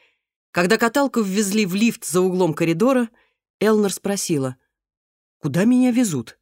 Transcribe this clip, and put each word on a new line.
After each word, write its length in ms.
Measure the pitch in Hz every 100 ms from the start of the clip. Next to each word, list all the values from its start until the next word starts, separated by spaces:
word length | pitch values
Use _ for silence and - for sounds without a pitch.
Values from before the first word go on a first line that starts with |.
| _ _ _ _ _
Когда 260 | - 180 214
каталку 440 | 226 285 277 233
ввезли 440 | 202 190 202 214 202
в 100 | 190
лифт 300 | 233 - -
за 160 | 175
углом 320 | 185 185 180
коридора, 560 | 151 170 165 233 262 233 _ _ _ _ -
Элнер 320 | 208 214 202
спросила: 680 | - 196 202 - 156 131 131 _ _ _ _ _ _ _ _
«Куда 260 | 156 135 220
меня 260 | 247 254
везут?» 460 | 240 240 143 113 -